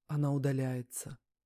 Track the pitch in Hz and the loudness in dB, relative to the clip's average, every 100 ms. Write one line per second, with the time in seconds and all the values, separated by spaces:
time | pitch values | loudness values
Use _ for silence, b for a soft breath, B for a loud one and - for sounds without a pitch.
0 | - 147 143 143 139 131 131 127 120 - | -4 0 2 2 2 2 0 -2 -6 -10
1 | - 135 _ _ | -10 -14 _ _